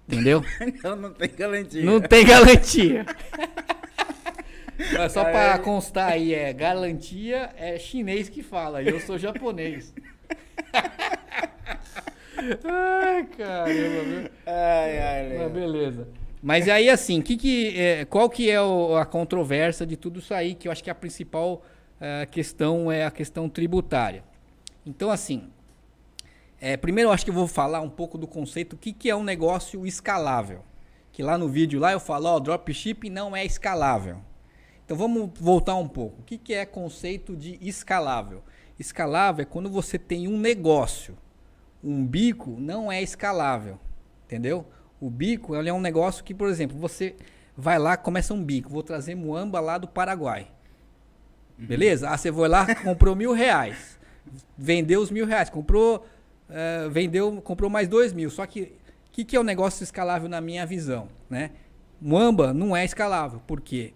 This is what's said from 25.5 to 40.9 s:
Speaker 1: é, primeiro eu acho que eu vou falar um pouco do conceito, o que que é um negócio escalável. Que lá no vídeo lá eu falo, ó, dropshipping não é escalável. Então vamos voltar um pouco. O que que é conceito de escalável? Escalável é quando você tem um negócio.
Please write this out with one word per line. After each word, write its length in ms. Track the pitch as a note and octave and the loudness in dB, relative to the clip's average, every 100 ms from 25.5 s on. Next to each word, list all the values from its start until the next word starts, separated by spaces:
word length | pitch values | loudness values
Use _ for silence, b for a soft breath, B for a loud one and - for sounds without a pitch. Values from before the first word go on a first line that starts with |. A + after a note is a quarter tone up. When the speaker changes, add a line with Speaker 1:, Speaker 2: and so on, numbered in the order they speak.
| - _ _ _ _ _ - B B B B | -20 _ _ _ _ _ -20 B B B B
Speaker 1:
é, 160 | C3 C3+ | -6 -4
primeiro 340 | E3+ G3+ A#3 | -2 2 4
eu 40 | |
acho 100 | F#3+ | 2
que 60 | - | 0
eu 60 | F3+ | -2
vou 120 | F3 | -2
falar 340 | - C#3+ D#3+ | 0 -2 -2
um 80 | D#3 | -6
pouco 280 | D3 E3+ D#3+ | -10 -10 -10
do 80 | D#3+ | -12
conceito, 480 | D#3+ C#3 E3+ E3+ | -10 -8 -8 -10
o 40 | E3 | -10
que 140 | A3 | -14
que 180 | G3+ A#3+ | -6 -2
é 60 | G#3 | -2
um 80 | |
negócio 600 | G#3 F3+ D#3+ F3+ - G3 F#3 | -2 0 0 0 -4 -10 -10
escalável. 800 | - - G3 D3 A#2+ G2 E2 - - b b b | -8 -4 -2 0 -2 -4 -10 -18 -20 b b b
Que 100 | - | -6
lá 160 | C#3+ E3+ | -2 0
no 100 | D#3 | 0
vídeo 320 | C#3 D#3+ C#3 | 0 0 2
lá 120 | E3+ | 0
eu 80 | F#3+ | 0
falo, 300 | - D3 E3 | -4 -4 0
ó, 100 | D#3+ | 0
dropshipping 720 | C#3 D#3 - C#3+ G#3+ G#3+ G#3+ | 0 -4 -4 -8 -6 -8 -10
não 240 | F#3+ G3+ F#3+ | -10 -8 -6
é 100 | G3 | -4
escalável. 720 | - G3+ F3 C#3 A2+ F#2+ F2+ - - b b b b - | -4 -2 0 0 0 -4 -12 -16 -20 b b b b -8
Então 120 | D#3+ | -4
vamos 320 | A3+ A#3 G3+ E3+ | -2 -2 -4 -2
voltar 360 | E3+ F3+ - F#3 | 4 4 4 -2
um 120 | D3+ | -4
pouco. 340 | C3 A2 - | -6 -10 -10
O 20 | |
que 140 | - A3+ | -16 -12
que 160 | - | -8
é 120 | G3+ G3 | -6 -6
conceito 720 | F#3+ E3+ - F3 G3 - E3+ | -10 -12 -10 -10 -10 -12 -14
de 220 | D#3+ F3 | -14 -12
escalável? 800 | F#3 - - F#3 C#3+ A#2+ G2+ F#2+ - b b b | -12 -10 -4 -2 -2 -4 -6 -14 -20 b b b
Escalável 640 | - - D#3 D#3+ G3 D3+ | -12 -6 -2 2 2 0
é 20 | C#3+ | -6
quando 240 | E3+ G3 | -8 -6
você 300 | G3 - F3+ | -6 -4 -6
tem 280 | - F3 F3+ | -6 -6 -4
um 120 | G#3+ | -2
negócio. 760 | A3 A3 D#3+ D3+ A#2 | 0 2 4 4 2